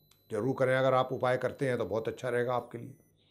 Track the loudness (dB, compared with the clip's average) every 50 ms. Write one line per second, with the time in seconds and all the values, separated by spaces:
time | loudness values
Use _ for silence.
0 | _ _ _ _ _ -6 -4 -2 0 0 0 2 2 2 4 4 4 4 4 4
1 | 2 2 0 -2 0 2 2 2 0 -4 -4 -2 -2 -2 0 0 -2 -2 -2 -2
2 | -2 -2 -6 -6 -6 -2 -2 0 0 0 0 -2 -2 -4 -12 -12 -12 -12 -16 -20
3 | _ _ _ _ _ _